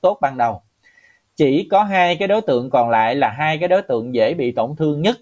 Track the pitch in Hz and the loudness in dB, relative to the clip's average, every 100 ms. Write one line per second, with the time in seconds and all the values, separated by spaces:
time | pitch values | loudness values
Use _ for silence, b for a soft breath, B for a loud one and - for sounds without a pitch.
0 | 185 208 139 131 117 107 - _ b b | -2 0 -4 -2 -2 -2 -12 _ b b
1 | b b _ - 143 143 196 202 208 190 | b b _ 0 2 2 0 0 2 2
2 | 175 170 196 214 220 127 127 131 117 113 | 0 0 0 0 0 -2 0 0 2 2
3 | 113 135 123 110 156 156 175 185 196 120 | 2 0 -2 -2 -2 -2 0 0 0 -4
4 | 117 123 107 127 120 120 117 151 156 147 | -2 0 0 0 -2 -2 -4 -2 -2 0
5 | 180 247 | -2 -2